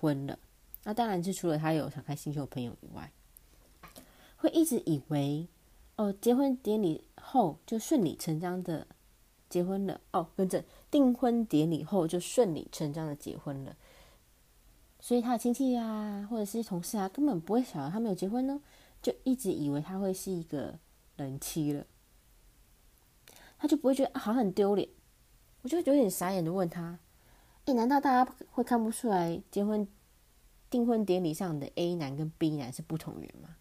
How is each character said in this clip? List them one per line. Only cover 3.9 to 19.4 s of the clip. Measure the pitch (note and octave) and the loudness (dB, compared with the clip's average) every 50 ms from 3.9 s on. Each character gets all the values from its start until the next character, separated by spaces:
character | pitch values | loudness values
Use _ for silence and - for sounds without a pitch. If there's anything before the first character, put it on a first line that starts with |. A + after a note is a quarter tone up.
| - - - - - - - - - | -20 -20 -20 -20 -20 -20 -20 -20 -4
会 | - - D#4 | -2 -2 2
一 | - E4 D#4 | 4 4 4
直 | - A#3+ - - | 4 2 0 0
以 | E3+ D#3 C3 - - | 0 -2 -2 -2 -2
为： | D3+ C#3+ C#3 C#3+ D3 D#3 E3+ - _ _ _ _ - - - - _ | 0 0 0 0 -2 -4 -6 -8 _ _ _ _ -20 -20 -20 -10 _
“哦， | - G#3+ G3+ | -2 -2 -2
结 | G3 G3+ - A#3 | -2 0 2 2
婚 | B3 C4 C#4 C#4 B3+ | 4 4 4 2 0
典 | B3+ - G#3 G#3+ A3 | 0 0 0 0 2
礼 | G3+ E3 D#3 - - - _ - | 2 0 -2 -4 -8 -16 _ -20
后 | - - - B3+ G#3 D3+ D3+ - _ | -8 0 2 2 4 2 0 -4 _
就 | - A3+ | -6 -6
顺 | A3 - - D#4+ C4 F3+ | -6 0 2 2 4 4
理 | C3+ - | 2 0
成 | - - E3+ D#3 D#3 | -2 -4 -4 -2 -2
章 | F3+ F3 F3+ F#3 | -2 -4 -4 -4
的 | F3 F3+ D#3+ - - - - _ - - - _ _ _ _ _ _ - | -4 -4 -6 -6 -8 -10 -18 _ -20 -20 -20 _ _ _ _ _ _ -4
结 | - F3 F3 | -2 0 0
婚 | F#3 G3 G3 G3 | 0 0 -2 -2
了。” | F3+ - - - _ | -4 -6 -8 -8 _
哦， | - F3+ E3+ - - | -2 -2 -2 -2 -2
更 | - F#3+ F#3 | 0 0 2
正， | G3 - - - - - - - | 0 -2 -4 -6 -14 -20 -4 2
订 | - D4 C4+ B3 | 4 6 6 6
婚 | A#3+ - C4 A#3+ A#3+ A#3 A3 | 4 4 2 2 2 2 2
典 | - - D3 D#3 E3 | 2 4 4 4 4
礼 | E3 D3 | 2 0
后 | D#3+ - G#3 F#3+ D#3+ | -2 0 2 2 2
就 | E3 F3+ F3 | 2 0 -2
顺 | - - - C4 A3+ F#3 D3+ | -4 0 2 2 4 4 2
理 | B2 - - | -4 -6 -10
成 | - - E3 D3 | -8 -6 -4 -4
章 | C#3+ D#3+ D#3+ | -4 -4 -6
的 | D3+ D3 | -6 -8
结 | - - - - | -8 -10 -10 -10
婚 | - - D3+ C#3 C3+ C3+ | -8 -8 -8 -8 -8 -10
了。 | - - - - - - - - - - _ _ _ _ _ _ _ _ _ _ - - _ - _ _ - - | -12 -14 -18 -20 -20 -20 -20 -20 -20 -20 _ _ _ _ _ _ _ _ _ _ -20 -20 _ -20 _ _ -14 -4
所 | - A#3+ | 0 0
以 | B3 | 2
他 | A3 B3 B3 | 2 2 0
的 | A3 | 0
亲 | - A#3+ A#3+ | 0 0 0
戚 | - C4+ B3+ B3 | 2 2 2 2
啊， | A#3+ A3+ A3 G#3+ G#3+ G#3+ G#3 G3+ G3+ G#3 G#3 | 0 -2 -4 -4 -4 -4 -6 -6 -8 -6 -4
或 | A#3+ | -4
者 | A3 G#3 | -4 -4
是 | G3+ - A3+ A3 | -2 -4 -6 -4
同 | - F#3+ F3 | -4 -4 -6
事 | F3 - - G#3 | -4 -4 -4 -2
啊， | F#3+ F#3+ | -2 -2
根 | - - D4+ | 0 0 2
本 | - F#3 E3 | 2 2 0
不 | E3 - | 0 0
会 | G#3 B3 | 0 0
晓 | B3+ - - D#3 | 0 0 -4 -6
得 | C3+ D3+ | -4 -4
他 | F3+ A3 | -2 -2
没 | A#3 A3 | -2 -2
有 | F3 | -2
结 | E3 F3+ G3 | -2 -2 -2
婚 | A3+ B3+ C4 | 0 0 -2
呢， | C4+ C#4 C#4+ - - - - - - - - | -2 -4 -6 -8 -14 -20 -20 -20 -20 -20 -6
就 | - B3 - - | -4 -4 -4 0
一 | - C4 B3+ | 0 0 0
直 | B3+ | 2